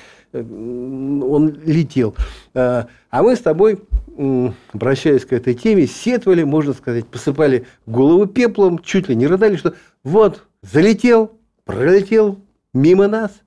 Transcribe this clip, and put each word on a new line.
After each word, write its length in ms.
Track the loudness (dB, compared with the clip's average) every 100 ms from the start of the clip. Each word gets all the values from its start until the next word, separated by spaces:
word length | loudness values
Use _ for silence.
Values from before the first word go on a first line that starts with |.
| -20 _ _
э, 60 | -14
м, 840 | -14 -14 -12 -12 -12 -10 -6 -4
он 360 | -2 0 0 -2
летел. 500 | -4 -2 -2 -2 -4 -4 -8 -10 _
А, 360 | -4 -2 -2 -6 _ _
а 140 | 0
мы 120 | 0
с 60 | 2
тобой, 400 | 0 2 2 0 -4 -6 -6 -6
м, 360 | -2 0 -2 -6 _
обращаясь 500 | -6 -2 -2 2 0
к 80 | 0
этой 220 | -4 -2
теме, 320 | -2 0 2 0
сетовали, 560 | -2 -4 -2 0 0
можно 320 | 2 0 -2
сказать, 320 | -4 -6 -6 -6
посыпали 580 | -8 -6 0 0 0 -4 _ -6
голову 400 | 0 4 4 2
пеплом, 540 | 0 -2 2 0 0
чуть 280 | -4 -4 -2
ли 80 | 0
не 100 | 0
рыдали, 300 | 2 0 0
что 160 | -4 -8 _ _
вот 380 | -2 2 2 0 _ _
залетел, 720 | -4 2 2 2 4 2 2 _ _ _
пролетел 760 | -10 -4 2 2 2 2 0 -2 _ _ _
мимо 340 | 0 4 4 2
нас, 240 | 0 -6 -10